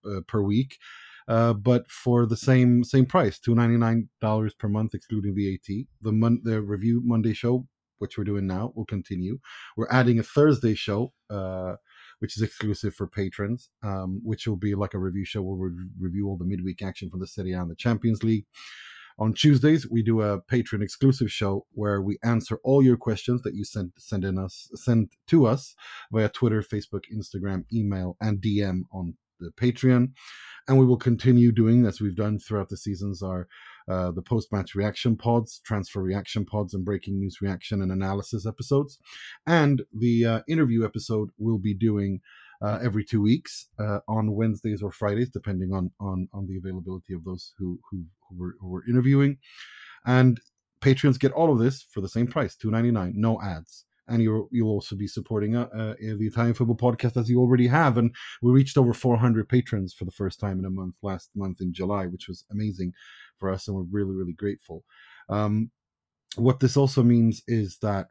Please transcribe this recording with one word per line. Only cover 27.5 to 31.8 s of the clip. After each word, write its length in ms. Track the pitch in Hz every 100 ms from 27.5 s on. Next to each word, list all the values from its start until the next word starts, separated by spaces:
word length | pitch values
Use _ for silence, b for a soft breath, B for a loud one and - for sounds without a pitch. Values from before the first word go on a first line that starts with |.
| 95 -
email, 460 | 113 104 95 90 90
and 220 | 110 101
D 220 | 107 101
M 240 | 101 92 90
on 220 | 95 87 85 _ _
the 120 | 85
Patreon. 640 | - 123 117 131 123 131 - B B B B -
And 100 | 135
we 80 | 127
will 120 | 123
continue 540 | - 113 127 123 120
doing, 360 | 110 113 120